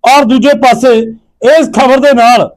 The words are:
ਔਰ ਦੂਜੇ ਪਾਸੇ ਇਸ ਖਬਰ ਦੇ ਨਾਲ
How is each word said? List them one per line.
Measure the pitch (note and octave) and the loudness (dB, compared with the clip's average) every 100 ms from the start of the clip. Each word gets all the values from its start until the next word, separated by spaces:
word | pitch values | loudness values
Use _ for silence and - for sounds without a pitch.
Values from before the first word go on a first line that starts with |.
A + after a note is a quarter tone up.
ਔਰ | A#3 C#4 | 2 0
ਦੂਜੇ | B3 B3+ B3+ C#4 | 0 0 0 0
ਪਾਸੇ | B3 A3 B3+ A3+ A3+ A3+ _ _ A#3 | 0 0 0 0 -4 -12 _ _ 0
ਇਸ | D#4 C#4+ | 0 0
ਖਬਰ | - C4 C4+ | -2 0 0
ਦੇ | C#4+ | 0
ਨਾਲ | B3+ A#3 A#3+ C#3+ | 2 2 0 -2